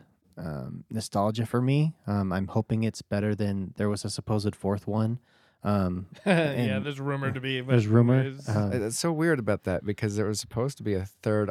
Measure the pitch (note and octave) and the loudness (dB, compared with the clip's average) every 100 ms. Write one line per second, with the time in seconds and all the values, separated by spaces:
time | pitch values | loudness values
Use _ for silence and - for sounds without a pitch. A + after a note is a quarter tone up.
0 | - _ _ - E2+ D2 C2 F2 - A2 | -10 _ _ -12 -10 -8 -10 -12 -8 -8
1 | - G#2 G2+ A2 A2+ A#2+ B2+ C#3+ D#3 - | -2 0 2 0 -2 0 2 2 2 -2
2 | - G2+ F#2+ F2+ F#2+ A2+ - A2 A2+ - | -2 0 0 0 0 -2 0 0 -2 -4
3 | - G2+ G#2 G#2 G2+ G2 F#2 - G#2 G#2 | -4 -2 0 0 -2 -2 -4 -2 -2 -2
4 | G#2+ - - A2 G#2 - G2 G#2 - G#2+ | -4 -6 -4 -2 -2 -2 -2 -2 -2 -2
5 | A2 B2 _ _ _ _ - G2+ F#2 F2+ | -2 -4 _ _ _ _ 0 2 0 -2
6 | G2 - G3 E3+ D#3 C3+ A#2+ C3+ C#3+ C#3 | -8 -6 2 2 2 0 0 0 -4 -6
7 | C#3 C#3 C3+ C3+ C3 C3 B2+ B2 G#2+ A#2 | -4 -2 -2 -4 -4 -4 2 4 6 6
8 | A#2+ C3 C3+ C3+ C3+ G#2+ G#2 B2 G#2+ A#2+ | 8 6 2 -4 -2 0 0 0 -2 -2
9 | E3+ D#3 E3 D3 G#2 G2+ - F2 G2+ G2+ | 0 2 2 2 2 0 0 -2 -2 -2
10 | A2 G#2 G#2 G2+ - A#2 C3+ - A2 F#2+ | -2 0 -2 -2 -4 -4 -4 -4 -2 -2
11 | F#2+ _ A#2 G#2+ G#2 | -4 _ 0 0 0